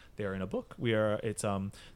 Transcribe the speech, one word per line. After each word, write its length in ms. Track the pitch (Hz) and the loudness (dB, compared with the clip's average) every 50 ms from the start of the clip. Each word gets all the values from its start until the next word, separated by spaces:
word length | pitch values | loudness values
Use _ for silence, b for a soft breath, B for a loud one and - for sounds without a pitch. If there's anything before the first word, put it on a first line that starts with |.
| b b - | b b -8
They 80 | - 104 | -4 -4
are 100 | 98 95 | -2 -2
in 80 | 95 | -2
a 60 | 92 98 | -2 -2
book. 260 | - 254 240 - - - | -2 -4 -4 -6 -8 -2
We 160 | 147 117 110 | 2 4 4
are. 260 | 107 107 107 104 - | 6 4 4 2 2
It's, 220 | - 113 101 - - | 0 -2 -2 0 0
um, 260 | 104 98 98 98 101 B B B B B | 0 0 0 0 -2 B B B B B